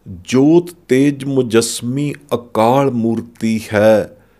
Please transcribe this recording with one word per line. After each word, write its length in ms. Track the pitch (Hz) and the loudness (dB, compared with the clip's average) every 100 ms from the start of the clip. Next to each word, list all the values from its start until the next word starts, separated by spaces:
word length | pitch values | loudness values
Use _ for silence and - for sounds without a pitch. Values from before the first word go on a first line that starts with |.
| - | -20
ਜੋਤ 640 | 90 87 123 143 170 175 - _ | -20 -2 2 4 2 0 -14 _
ਤੇਜ 380 | 127 143 139 135 | 0 0 -2 -4
ਮੁਜਸਮੀ 880 | 135 123 113 117 - 120 135 147 - - | -2 0 0 0 -6 -8 -6 -6 -8 -8
ਅਕਾਲ 580 | 120 - 110 113 135 139 | -8 -4 0 2 2 0
ਮੂਰਤੀ 720 | 123 110 117 117 _ 113 110 - | -2 -2 -4 -8 _ -4 -4 -2
ਹੈ 440 | 107 107 107 87 - _ | 2 4 4 0 -12 _